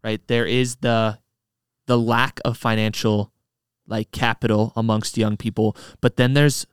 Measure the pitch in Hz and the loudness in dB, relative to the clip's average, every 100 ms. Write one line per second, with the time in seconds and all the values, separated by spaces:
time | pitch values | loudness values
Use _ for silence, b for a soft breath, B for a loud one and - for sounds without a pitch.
0 | 110 110 - 117 95 123 127 123 123 113 | -6 -6 -2 0 2 0 0 -2 0 2
1 | 110 107 _ _ _ _ _ _ - 120 | 0 -4 _ _ _ _ _ _ 0 0
2 | 117 117 131 - - 117 120 110 107 - | 2 2 0 -2 -6 -4 -2 0 -2 -2
3 | 113 107 101 _ _ _ _ _ - 110 | 0 0 -2 _ _ _ _ _ -8 -8
4 | 107 - 117 110 117 107 110 - 113 107 | -6 -2 -2 0 0 0 0 -2 -2 -2
5 | 107 - 110 104 113 104 110 B B B | -2 -2 -2 -2 -4 -2 -2 B B B
6 | 123 - 123 139 147 - - | -2 2 2 4 2 2 -8